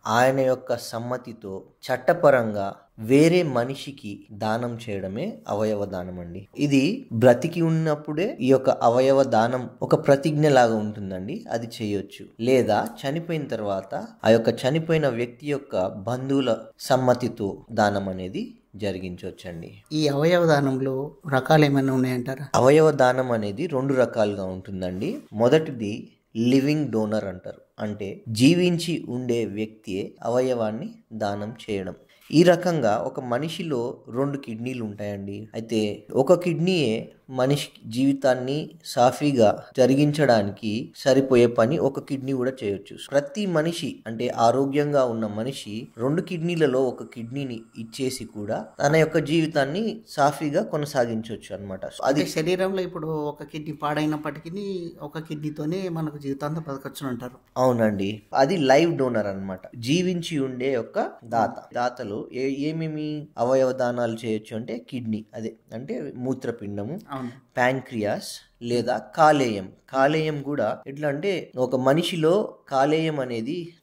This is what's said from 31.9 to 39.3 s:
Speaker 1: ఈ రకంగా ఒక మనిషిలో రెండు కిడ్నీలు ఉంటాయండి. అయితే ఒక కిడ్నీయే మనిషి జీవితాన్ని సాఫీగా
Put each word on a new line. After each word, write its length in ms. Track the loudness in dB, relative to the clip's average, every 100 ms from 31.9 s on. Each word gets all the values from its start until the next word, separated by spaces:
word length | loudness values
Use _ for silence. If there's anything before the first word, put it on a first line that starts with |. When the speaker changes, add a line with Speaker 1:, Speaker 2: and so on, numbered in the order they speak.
| -12 _ _ _
Speaker 1:
ఈ 100 | 4
రకంగా 540 | 6 6 2 0 2 0
ఒక 240 | -2 -8
మనిషిలో 760 | -4 -4 -4 -6 -4 -2 -4 -8 -10
రెండు 240 | -2 -2 -2
కిడ్నీలు 460 | -8 -8 -8 -6
ఉంటాయండి. 640 | -8 -8 -8 -6 -8 -10 -10
అయితే 520 | -12 -2 0 0 -4 -4
ఒక 280 | 0 4 4
కిడ్నీయే 720 | 4 0 0 2 2 0 -6 _ -12
మనిషి 380 | -2 0 0 -2 -12 -10
జీవితాన్ని 840 | 0 0 2 2 0 -2 -4 -6 -14
సాఫీగా 800 | -8 4 4 4 0